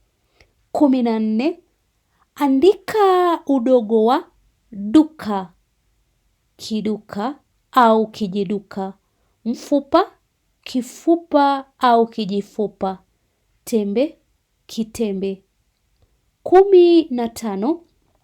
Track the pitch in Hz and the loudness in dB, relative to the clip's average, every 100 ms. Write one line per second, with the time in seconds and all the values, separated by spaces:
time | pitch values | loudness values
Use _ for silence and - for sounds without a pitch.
0 | _ _ _ _ _ _ _ - 294 262 | _ _ _ _ _ _ _ 0 2 2
1 | 233 220 220 220 285 349 _ _ _ _ | 0 -2 -2 -2 -4 -6 _ _ _ _
2 | _ _ _ - 285 269 349 - - 427 | _ _ _ -4 0 4 4 2 -4 0
3 | 392 359 349 320 - 269 233 247 208 226 | 2 2 0 -2 -2 -2 2 0 2 0
4 | 220 285 - _ _ _ _ 202 208 277 | 2 0 -4 _ _ _ _ -12 2 2
5 | 311 - 214 202 180 _ _ _ _ _ | 2 -4 -8 -6 -8 _ _ _ _ _
6 | _ _ _ _ _ _ - 220 208 208 | _ _ _ _ _ _ -10 -6 -6 -8
7 | - 202 233 294 _ _ _ 262 226 220 | -10 -8 -8 -10 _ _ _ 2 4 4
8 | 220 - 208 202 190 202 - 202 190 - | 0 -6 -6 -4 -4 -6 -8 -12 -12 -14
9 | _ _ _ _ 220 269 - 285 277 330 | _ _ _ _ -10 -10 -2 -2 0 0
10 | 403 _ _ _ _ _ - 254 240 - | 0 _ _ _ _ _ -10 -8 -8 -6
11 | - 339 339 294 277 277 269 _ 247 233 | -2 -2 0 0 0 -2 -8 _ 2 2
12 | 226 226 190 202 196 - 202 - 190 185 | 0 -4 -6 -6 -6 -8 -8 -6 -8 -8
13 | _ _ _ _ _ _ - 226 202 202 | _ _ _ _ _ _ -6 -4 -2 -2
14 | 311 - _ _ _ _ _ - 220 - | -2 -6 _ _ _ _ _ -10 -10 -6
15 | 220 190 196 190 _ _ _ _ _ _ | -6 -4 -8 -10 _ _ _ _ _ _
16 | _ _ _ _ - 359 403 370 349 339 | _ _ _ _ 4 4 6 6 6 4
17 | 311 247 233 233 226 196 226 339 _ _ | 2 -6 -6 -6 -8 -4 -4 -4 _ _
18 | _ _ | _ _